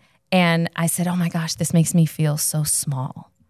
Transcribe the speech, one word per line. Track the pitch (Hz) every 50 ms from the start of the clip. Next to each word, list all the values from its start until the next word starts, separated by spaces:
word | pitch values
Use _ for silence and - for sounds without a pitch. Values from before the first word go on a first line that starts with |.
| _ _ _ _ _ _
And | 190 185 175 170 165 165 165 - -
I | - 170 165
said, | - - 170 180
"Oh | 180
my | 180 170 170
gosh, | - 170 160 165 -
this | - 170 - -
makes | 165 160 - -
me | 175 160
feel | 151 - - 156 151 147 156
so | - - - 156 151
small." | 151 - - - 151 139 131 131 - - - - - _ _ _ _